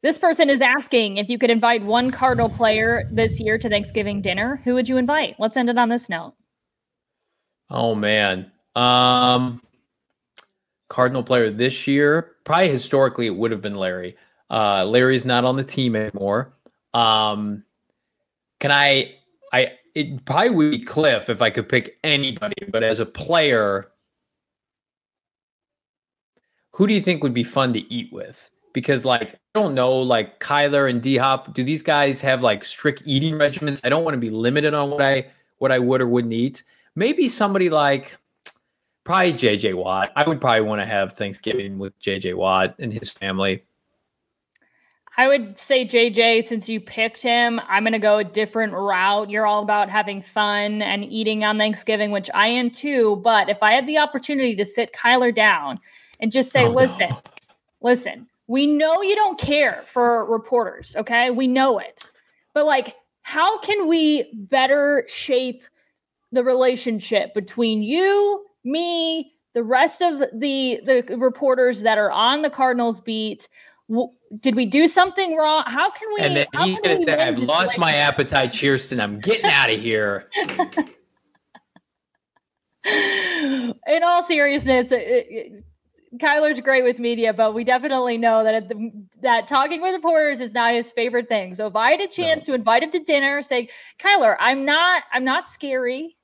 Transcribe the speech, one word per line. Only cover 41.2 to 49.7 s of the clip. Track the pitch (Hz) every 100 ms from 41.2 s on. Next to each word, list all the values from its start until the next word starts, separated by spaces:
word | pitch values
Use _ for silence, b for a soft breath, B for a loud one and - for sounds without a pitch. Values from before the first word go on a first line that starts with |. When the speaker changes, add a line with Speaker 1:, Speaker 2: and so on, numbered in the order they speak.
| 101 101 - 98 98 98
Speaker 2:
with | 98 _
J | - 95
J | 95
Watt | 90 92 95 95 -
and | 123
his | 107 -
family. | - 98 95 98 95 _ _ _ _ _ _ _ _ _ _ _ _ _ _ _ -
Speaker 1:
I | 262
would | 277 214 196
say | - 269 247
J | 240 233
J, | 208 233 226
since | 226 226 190
you | 220
picked | 220 - 226 226
him, | 247 233 240 233 -
I'm | 190 220
gonna | 220
go | 214 208
a | 190
different | 190 214 220 220
route. | 180 202 185 190 202 208
You're | 208 214
all | 208
about | 208